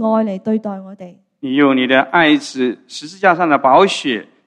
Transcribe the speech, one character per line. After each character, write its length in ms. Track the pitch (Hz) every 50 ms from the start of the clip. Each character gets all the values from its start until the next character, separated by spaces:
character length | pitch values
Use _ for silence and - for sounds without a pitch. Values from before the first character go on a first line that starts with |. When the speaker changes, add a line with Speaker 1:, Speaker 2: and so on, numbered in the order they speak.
| 226 220 220
Speaker 1:
愛 100 | 220 220
嚟 140 | 214 190 196
對 160 | - 220 220 220
待 120 | 220 208 196 190
我 160 | 190 190 202
哋。 180 | - 185 180 175 _ _ _ _ _
Speaker 2:
你 140 | - 131 131
用 220 | 143 143 135 135
你 100 | 127 127
的 140 | 123 135 131
愛 340 | 131 - - 175 165 151 151
子 400 | 143 139 - - 131 127 127 107 - _ -
十 180 | - - 147
字 120 | 156 185 190
架 160 | 196 190 170
上 140 | 165 180 160
的 80 | 143
寶 300 | 131 139 131 135 165 196
血， 400 | 196 - - - 143 117 101 - - _ _ _